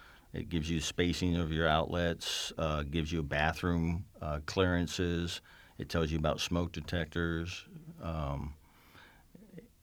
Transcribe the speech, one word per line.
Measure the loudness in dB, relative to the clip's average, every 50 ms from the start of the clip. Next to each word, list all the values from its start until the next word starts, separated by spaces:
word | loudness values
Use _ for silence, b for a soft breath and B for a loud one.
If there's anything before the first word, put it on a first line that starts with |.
| B B B B B B -8
It | -8 -4 -2
gives | -2 -2 0 0
you | 0 0
spacing | 0 0 0 2 2 2 2 2 2 2 2
of | 2 2 2
your | 2 2 4
outlets, | 4 4 4 2 2 0 2 2 2 0 -2 -2 -4 -4 -4 -4 -4 -2
uh, | 0 0 2 2 0 0
gives | 0 0 0 0 0
you | 0 -2 0
bathroom, | 0 0 2 2 2 2 2 0 2 2 2 2 2 0 -2 -4 -8 -10 -8
uh, | -6 -4 -4 -4 -4
clearances. | -2 2 2 4 4 4 2 2 0 0 0 0 0 0 0 -2 -4 -6 -8 B B B B B B B -12
It | -6 -2
tells | 0 2 2 2
you | 2 2
about | 2 2 2 0
smoke | 0 0 0 0 0 0
detectors, | -2 -6 -6 -2 -2 -2 -2 -2 -2 -2 0 0 0 -2 -2 -4 -8 -10 -12 -16 -18 -18 -16 -16 -14 -10 -8
um, | -6 -4 -2 -2 -2 -2 -4 -4 -6 -8 B B B B B B B B B B B B B B -20 -20 -20 -20 -20 -20 -20 -20 -20 -20 _